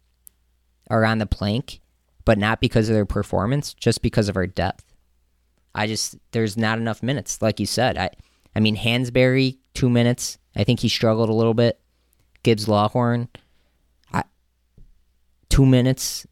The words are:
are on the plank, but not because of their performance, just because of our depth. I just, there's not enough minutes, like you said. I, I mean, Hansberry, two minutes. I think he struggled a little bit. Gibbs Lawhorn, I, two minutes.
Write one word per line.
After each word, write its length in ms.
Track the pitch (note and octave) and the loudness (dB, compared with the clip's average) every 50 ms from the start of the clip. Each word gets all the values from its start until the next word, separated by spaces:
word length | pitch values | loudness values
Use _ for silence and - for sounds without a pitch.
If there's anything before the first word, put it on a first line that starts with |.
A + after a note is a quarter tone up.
| _ _ _ _ _ - _ _ _ _ _ _ _ _ _ _ _ - | _ _ _ _ _ -20 _ _ _ _ _ _ _ _ _ _ _ -2
are 160 | A2+ A2+ A2 | 0 2 2
on 120 | A2 A2+ A2 | 2 0 0
the 80 | G#2+ | -2
plank, 560 | - - - G#2 G2+ G#2+ B2 - - - - _ _ _ _ _ _ _ _ - | -4 -4 -4 -2 -2 -2 -4 -4 -8 -14 -20 _ _ _ _ _ _ _ _ 0
but 140 | - A2+ G2 | 2 2 2
not 240 | G#2 G#2+ A2+ - | 2 0 0 0
because 280 | - A#2 - A#2+ A2 A2 | 0 0 2 2 2 2
of 40 | A2+ | 2
their 100 | G#2+ G2+ | 0 0
performance, 680 | - - G#2+ G2+ - - F#2 F#2 A2+ C3+ C#3+ C#3+ - - | 0 -2 -4 -4 -2 -2 -2 0 0 -2 -4 -4 -8 -10
just 280 | - - A#2 A2+ - | -4 -2 -2 -2 0
because 280 | - A#2+ - A#2+ G#2+ G2+ | -2 -2 0 0 0 0
of 80 | F#2 G2 | 0 -2
our 100 | F2+ F2+ | -4 -4
depth. 360 | - - F2 F#2+ - _ - _ _ _ _ _ _ _ _ _ _ _ _ _ _ _ _ _ - | -4 -4 -4 -4 -4 _ -16 _ _ _ _ _ _ _ _ _ _ _ _ _ _ _ _ _ -6
I 140 | - G#2+ A2 | -6 -4 -4
just, 300 | A2 G#2 - - - - _ _ - | -4 -4 -6 -8 -10 -16 _ _ -4
there's 240 | A#2 A2+ G#2+ G2 A#2 | -2 -2 -2 -2 -2
not 200 | A2+ A2 A2 A2+ | -2 -2 -2 -2
enough 240 | A2+ A2+ G#2 - | -4 -6 -6 -6
minutes, 400 | - A#2+ C#3+ B2+ - - - - | -4 -4 -4 -4 -6 -8 -8 -2
like 180 | A2+ A2 G#2+ - | -2 -2 0 0
you 60 | G#2 | -4
said. 320 | - - G#2+ A#2+ B2 F#2 - | -4 -2 0 0 0 0 -2
I, 140 | F#2 - - _ - _ _ _ _ _ - | -4 -6 -6 _ -20 _ _ _ _ _ -2
I 40 | A2 | 0
mean, 160 | G#2+ A2 G#2+ | 2 2 0
Hansberry, 840 | G#2 A2 A#2 A#2 B2 B2+ A#2+ A#2+ C3 B2+ B2+ B2+ C3+ C3+ C3 C3 _ _ _ - | 0 -2 -2 0 0 -2 0 2 2 4 4 4 2 0 0 -2 _ _ _ -6
two 160 | - C3+ B2 | 0 0 2
minutes. 480 | A#2+ A#2+ A#2+ A#2+ A#2+ - - - - _ _ _ - | 4 4 2 2 0 -2 -6 -12 -12 _ _ _ -4
I 80 | - G2+ | -2 0
think 160 | - A#2+ A#2 | 0 0 0
he 100 | - A2+ | 0 -2
struggled 400 | - - - A2+ A2 A2 A#2 A2 | -2 0 0 0 2 2 0 0
a 40 | A2 | 0
little 200 | A2 A2+ A#2 A2+ | 2 2 0 2
bit. 260 | A#2 A#2+ A#2 - _ _ _ _ _ _ _ _ _ _ _ _ _ | 2 2 0 0 _ _ _ _ _ _ _ _ _ _ _ _ _
Gibbs 240 | - B2 A2+ G2+ G#2+ | 0 2 2 2 2
Lawhorn, 600 | A2 G#2 G#2 G#2 G#2+ - B2 A#2+ A#2+ A#2+ A#2+ A#2+ - _ - _ _ _ _ _ _ _ _ _ _ _ _ _ _ | 0 2 2 2 2 0 0 0 0 0 -2 -4 -8 _ -20 _ _ _ _ _ _ _ _ _ _ _ _ _ _
I, 120 | - - - _ _ _ _ _ _ _ _ _ _ - - _ _ _ _ _ _ _ _ _ _ _ _ - | -6 -6 -6 _ _ _ _ _ _ _ _ _ _ -20 -20 _ _ _ _ _ _ _ _ _ _ _ _ 0
two 180 | - C#3+ C3+ C3 | 4 4 6 6
minutes. 580 | C3 B2+ B2 C3 C3 - - - - - - - | 6 4 4 2 0 -2 -4 -10 -10 -10 -12 -6